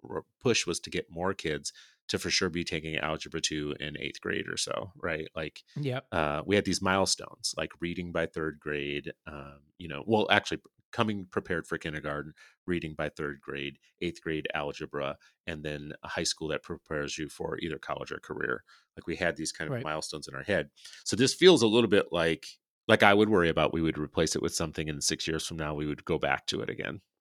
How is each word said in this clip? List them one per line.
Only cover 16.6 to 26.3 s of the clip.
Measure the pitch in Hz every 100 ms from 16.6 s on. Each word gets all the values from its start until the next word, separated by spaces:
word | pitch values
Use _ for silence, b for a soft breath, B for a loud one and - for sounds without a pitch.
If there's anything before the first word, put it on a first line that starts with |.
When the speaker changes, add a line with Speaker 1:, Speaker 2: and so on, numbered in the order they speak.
Speaker 1:
prepares | - 78 - 78 71 76
you | 76
for | - 82 85
either | 85 71
college | - 69 69
or | -
career. | - - - 60 - b b -
Like, | -
we | 78
had | 87 78
these | 80
kind | - 80
of | 117
Speaker 2:
Right. |
Speaker 1:
milestones | 78 78 - 78 -
in |
our | 67
head. | 69 92 71 B B B
So | - 101
this | 127
feels | - 180 156
a | 113
little | 113 113
bit | 98 -
like, | 85 82 80 - - _ _ -
like | 110
I | 107
would | 104 107
worry | 101 85
about, | 78 78
we | 82
would | 80 73
replace | 73 - 80 -
it |
with | 78
something | - 82 76 78
in | 71
six | - 78 -
years | 80 -
from | 82
now, | 76
we | 73 76
would | 71
go | - 80
back | 69